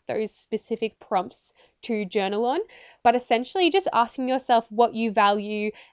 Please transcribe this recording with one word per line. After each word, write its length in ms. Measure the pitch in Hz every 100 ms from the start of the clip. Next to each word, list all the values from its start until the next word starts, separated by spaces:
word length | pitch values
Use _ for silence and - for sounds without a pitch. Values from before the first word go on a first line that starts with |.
| -
those 280 | 220 214
specific 640 | - - 220 - 226 220 _
prompts 540 | - 196 - - - _ _ _
to 240 | - 220 196
journal 400 | 214 190 208 240
on. 140 | 311 453 - - _
But 120 | 240
essentially, 540 | 240 - 233 247 381 349
just 200 | 381 -
asking 360 | 226 233 - 254
yourself 420 | 262 262 233 226
what 240 | 214 233
you 160 | 220 226
value 640 | 208 202 208 202 214 214 - -